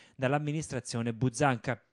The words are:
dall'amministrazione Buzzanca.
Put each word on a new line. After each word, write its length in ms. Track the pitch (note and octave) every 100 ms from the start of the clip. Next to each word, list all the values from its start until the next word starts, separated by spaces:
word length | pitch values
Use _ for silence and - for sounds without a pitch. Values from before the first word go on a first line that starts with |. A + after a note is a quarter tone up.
| - -
dall'amministrazione 1000 | C3 C#3+ D3 D#3 D3+ C3 - A#2+ A#2
Buzzanca. 680 | A2+ B2+ A2+ C#3+ A#2 - A#2 _